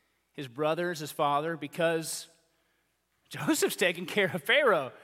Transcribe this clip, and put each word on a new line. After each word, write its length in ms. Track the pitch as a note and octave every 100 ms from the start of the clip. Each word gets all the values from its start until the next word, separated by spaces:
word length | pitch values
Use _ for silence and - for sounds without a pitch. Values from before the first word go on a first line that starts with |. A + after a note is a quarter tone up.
| _ _ _
his 120 | - C3
brothers, 540 | A#2+ D3+ D#3+ F3 D#3
his 100 | D3
father, 460 | - D3 C#3+ D#3+ D#3+
because 720 | D3 - E3 E3 D#3 - - _ _ _ _ _ _ _ _ _ -
Joseph's 460 | C#3+ D3 D#4 G4
taking 320 | - F#3 E3 F#3
care 240 | G#3 F#3
of 120 | F3+
Pharaoh. 480 | - C4 C4+ E3+ B2+ -